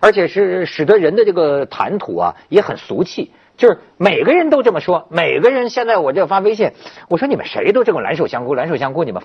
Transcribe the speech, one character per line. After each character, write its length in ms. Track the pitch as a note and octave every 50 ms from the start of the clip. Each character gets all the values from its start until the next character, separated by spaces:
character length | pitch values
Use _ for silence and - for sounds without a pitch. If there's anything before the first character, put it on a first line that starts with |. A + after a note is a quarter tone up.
而 100 | - G#3+
且 160 | G3 G3 F3 D#3
是 380 | - F#3+ G3+ F#3 F3+ F#3 F3
使 180 | - - - D#3
得 120 | C#3+ G#3+ G#3+
人 180 | E3+ D3+ F3
的 80 | A3+ A3+
这 80 | G#3
个 340 | F3+ F3 E3 D3 C#3+ C#3+ C3+
谈 320 | - - - G2 A#2 F#3 G#3
吐 200 | - - F#2 E2+
啊， 180 | F2 F2 - - - _
也 120 | D3 G3+
很 140 | G3 - -
俗 280 | - - - - B2+ -
气。 280 | - - - - - _ _ _ _ _
就 120 | _ - A#3
是 120 | F3 - - _ _ _
每 260 | F3 G3+ - - D3
个 100 | G3+ D4+
人 180 | F4+ E4 D#4
都 100 | D4+ C#4
这 100 | A#3 A#3+
么 80 | F#3+ D#3
说， 280 | - - F3+ D#3+ - -
每 300 | D#3 E3+ E3 C#3 C3 C3+
个 100 | F3 A#3+
人 180 | C4+ B3+ A#3+ A#3
现 200 | - B3+ A#3+ A3+
在 100 | A3+ F#3+
我 160 | D#3 C3+ C3+
就 140 | F#3+ F#3 D3
发 100 | G3 G3
微 160 | F#3+ G#3 A3+
信， 180 | G#3 G#3 D3+ - - - - - - - -
我 80 | F3 E3
说 80 | - C#4
：“你 80 | B3+
们 80 | - -
谁 280 | - - - - F3+
都 120 | G#3 B3+ A#3+
这 80 | A#3+
种 100 | F3+ C#3 G#2
‘蓝 120 | F#2+ D3+
瘦 120 | - D#3 G#2
香 180 | - B2 B2
菇， 80 | B2 C#3+
蓝 140 | B2 C3+ E3
瘦 80 | E3
香 180 | B2 C#3 C3+ C3+
菇’， 100 | E3 E3
你 80 | B2
们 80 | F#2+ F2+ -